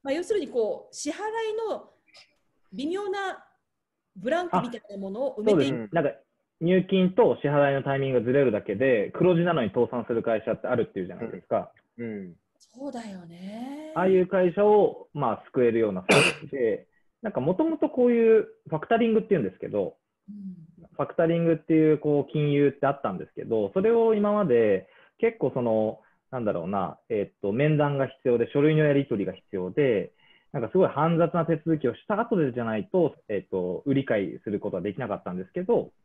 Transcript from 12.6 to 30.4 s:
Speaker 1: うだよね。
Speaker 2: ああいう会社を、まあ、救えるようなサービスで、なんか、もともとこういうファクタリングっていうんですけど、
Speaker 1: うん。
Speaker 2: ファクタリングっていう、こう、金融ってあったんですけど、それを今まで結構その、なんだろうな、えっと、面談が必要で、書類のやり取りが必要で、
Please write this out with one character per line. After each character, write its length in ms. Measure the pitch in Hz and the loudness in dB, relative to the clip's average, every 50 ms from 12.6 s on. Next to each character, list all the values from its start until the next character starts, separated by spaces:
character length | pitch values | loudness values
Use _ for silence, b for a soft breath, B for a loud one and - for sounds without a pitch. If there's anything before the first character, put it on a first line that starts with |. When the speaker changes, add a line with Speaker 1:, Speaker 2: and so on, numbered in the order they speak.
| _ _ _ 240 277 285 | _ _ _ -12 -12 -10
Speaker 1:
う 40 | |
だ 160 | 247 233 233 214 | -10 -10 -12 -12
よ 160 | 196 185 175 | -14 -16 -16
ね。 680 | 165 170 175 185 196 208 226 247 269 277 302 311 311 311 | -18 -18 -16 -14 -14 -12 -12 -12 -12 -12 -14 -14 -8 -4
Speaker 2:
あ 60 | - | 0
あ 60 | 180 | 2
い 100 | 190 190 185 | 4 4 4
う 80 | 180 | 4
会 260 | 180 190 185 185 180 | 2 2 2 2 2
社 140 | 170 196 208 | 2 4 4
を、 420 | 208 214 208 190 - - - - _ _ | 6 6 6 6 2 0 -6 -20 _ _
ま 180 | 147 139 117 | -2 -2 -2
あ、 100 | 104 - - | -2 -4 -8
救 180 | - - 135 123 | -6 0 2 2
え 80 | 117 | 4
る 60 | 113 113 | 4 4
よ 120 | 113 107 | 2 2
う 20 | |
な 120 | 95 90 92 - | 0 -4 0 2
サ 80 | - 143 | 2 4
ー 240 | - - - - | 4 2 -2 -6
ビ 60 | - 135 | -14 -10
ス 20 | |
で、 360 | - 139 120 110 98 - - _ _ _ _ _ _ _ | -4 -2 0 0 0 -2 -8 _ _ _ _ _ _ _
な 100 | - 214 | -10 -6
ん 20 | |
か、 80 | - - | -6 -2
も 120 | 131 156 185 | -2 0 0
と 80 | - 311 | 0 0
も 140 | 330 320 302 | -2 0 -2
と 120 | 311 294 | -2 -2
こ 160 | - 254 247 | 2 2 2
う 60 | 247 | 4
い 260 | 240 233 226 226 226 214 | 4 4 6 6 6 4
う 80 | 196 - - _ _ - | 4 0 -12 _ _ -8
フ 80 | 160 | -6
ァ 20 | 156 | -6
ク 100 | - - | -2 0
タ 80 | 233 | 2
リ 120 | 226 240 226 | 2 2 4
ン 40 | |
グ 80 | 220 220 | 2 2
っ 20 | 185 | 2
て 100 | - 202 | 2 0
い 40 | 160 | 0
う 20 | |
ん 20 | |
で 80 | 110 92 | 0 -4
す 80 | - _ | -6 _
け 100 | - - | -10 -4
ど、 280 | - 104 92 - - _ _ _ _ _ _ 202 | -2 -2 -2 -2 -6 _ _ _ _ _ _ -18
Speaker 1:
う 40 | |
ん。 540 | 208 208 196 190 180 170 160 160 _ - 165 _ _ | -16 -14 -14 -14 -14 -14 -20 -20 _ -20 -20 _ _
Speaker 2:
フ 80 | - | -6
ァ 40 | 143 | -6
ク 100 | - - | -4 0
タ 100 | - 170 | 0 2
リ 100 | 165 170 | 2 2
ン 100 | 170 170 | 2 2
グ 80 | 165 165 | 2 2
っ 20 | |
て 180 | 156 _ - 160 | 0 _ 2 4
い 180 | 156 156 156 | 6 6 6
う、 60 | 156 147 | 4 2
こ 260 | - 147 147 143 139 - | 2 2 2 2 0 0
う、 40 | |
金 200 | - 156 147 147 | -2 -2 0 2
融 160 | 143 143 143 139 | 4 4 4 2
っ 40 | |
て 140 | 135 - - | 2 0 -2
あ 40 | 135 | -2
っ 100 | 139 - | -2 -2
た 80 | - 110 | -4 -6
ん 80 | 92 85 | -6 -6
で 80 | 76 | -10
す 60 | _ _ | _ _
け 100 | - - | -14 -6
ど、 280 | - 113 110 104 98 - | -2 -2 0 0 0 -2
そ 60 | 196 | 0
れ 100 | 196 220 | 2 2
を 240 | 233 233 226 226 220 | 2 4 4 2 2
今 180 | 208 208 208 | 2 2 0
ま 120 | 208 208 202 | 2 0 2
で 440 | 160 120 117 113 107 98 92 b b b b b b b _ | 4 4 4 4 4 2 0 b b b b b b b _
結 200 | - 233 226 - | -2 -2 -2 -2
構 120 | - 131 | -4 -2
そ 80 | - 131 | -2 -2
の、 400 | 123 117 110 110 107 110 113 b b b b b _ _ | -2 0 0 2 0 -2 -4 b b b b b _ _
な 80 | - 127 | -8 -4
ん 60 | 117 | -2
だ 80 | 104 | -2
ろ 140 | 95 87 82 | -2 -2 -4
う 20 | 90 | -4
な、 320 | 101 98 90 78 - _ _ _ | -4 -4 -4 -4 -8 _ _ _
え 240 | 117 104 98 - _ | -2 -2 -2 -4 _
っ 60 | _ | _
と、 80 | - 98 | -6 -4
面 260 | 104 123 147 151 156 | 0 0 2 2 2
談 220 | 147 147 143 143 135 | 2 2 0 0 -2
が 80 | 135 | -4
必 220 | 120 - _ _ 131 | -4 -6 _ _ 0
要 100 | 120 117 | 2 2
で、 100 | 117 - | 0 0
書 80 | - 139 | 0 2
類 160 | 143 156 156 | 2 4 4
の 80 | 156 151 | 4 4
や 80 | 147 | 4
り 160 | 139 143 135 - | 2 2 0 0
取 120 | 120 101 | -4 -4
り 60 | 95 | -4
が 60 | 92 | -6
必 140 | 92 - _ _ | -6 -12 _ _
要 220 | - 95 90 92 | -8 -6 -6 -4
で、 400 | - 151 143 131 113 95 - - b b b b b b | -2 0 2 2 2 0 -2 -4 b b b b b b